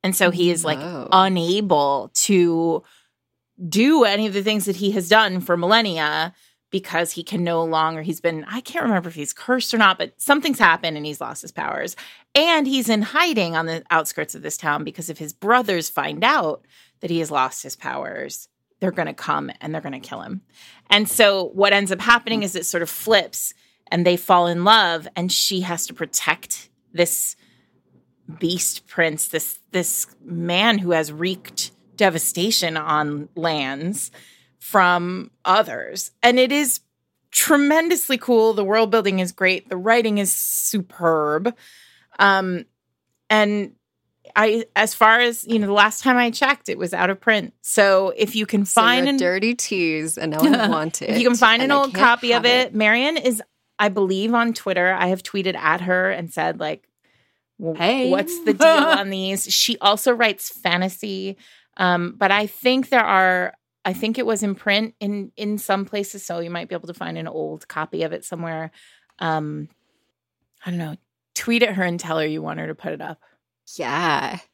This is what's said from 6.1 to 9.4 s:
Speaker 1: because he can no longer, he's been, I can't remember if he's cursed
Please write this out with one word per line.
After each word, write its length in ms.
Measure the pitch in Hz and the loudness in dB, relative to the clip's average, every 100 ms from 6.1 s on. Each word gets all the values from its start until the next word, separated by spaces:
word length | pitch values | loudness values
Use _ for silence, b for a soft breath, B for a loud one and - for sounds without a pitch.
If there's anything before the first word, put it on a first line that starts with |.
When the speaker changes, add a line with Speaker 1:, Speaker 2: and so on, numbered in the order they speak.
| 156 165 b b b _ | -2 -4 b b b _
Speaker 1:
because 420 | 196 - 165 170 | -8 -4 -4 -4
he 100 | - | -6
can 200 | 165 196 | -8 -4
no 200 | 170 165 | -2 -2
longer, 380 | 165 160 160 160 | 0 0 0 -2
he's 180 | 165 156 | -8 -4
been, 240 | 170 160 - | -4 -4 -10
I 120 | 233 | -12
can't 240 | - 339 | -8 -6
remember 240 | 254 196 170 | 0 -2 -2
if 60 | |
he's 180 | 165 143 | -10 -10
cursed 400 | - | -10